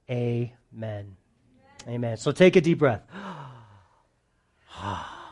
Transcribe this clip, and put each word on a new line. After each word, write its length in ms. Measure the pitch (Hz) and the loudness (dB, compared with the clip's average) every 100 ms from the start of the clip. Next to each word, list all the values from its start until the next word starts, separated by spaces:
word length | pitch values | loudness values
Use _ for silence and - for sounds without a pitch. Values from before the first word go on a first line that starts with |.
| - | -8
Amen. 1080 | 123 120 120 120 - _ 113 110 104 101 95 _ _ _ _ _ - - | -4 -2 -2 -4 -10 _ -12 -10 -10 -12 -18 _ _ _ _ _ -20 -10
Amen. 300 | 120 120 110 | -6 -4 -4
So 140 | 147 | 0
take 240 | 139 185 185 | 6 8 8
a 60 | |
deep 180 | 160 147 | 4 4
breath. 220 | 143 104 - - - 156 135 120 107 98 _ _ _ _ _ _ _ _ _ - | 2 0 -8 -16 -14 -14 -16 -20 -20 -20 _ _ _ _ _ _ _ _ _ -12
<sighs> 300 | 98 92 - - - | -8 -8 -10 -16 -14